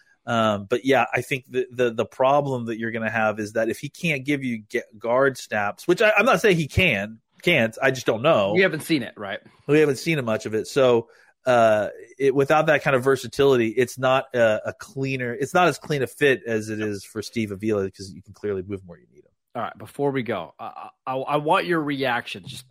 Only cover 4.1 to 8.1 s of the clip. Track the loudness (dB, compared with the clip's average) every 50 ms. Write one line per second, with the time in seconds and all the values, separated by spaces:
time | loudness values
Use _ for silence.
4.1 | -4 -4 -2 -4 -4 -2 -2 -6 -6 -8 -8 _ -8 -8 -8 _ -16 -8 -2 0
5.1 | 2 4 4 2 0 -2 -10 -6 -4 -2 -2 -4 -6 -6 0 0 2 4 4 4
6.1 | 4 4 4 4 2 4 4 2 2 2 0 0 0 2 2 2 2 0 -2 -6
7.1 | -10 -16 _ _ _ _ 0 2 2 2 2 0 0 0 0 0 0 0 -2 -2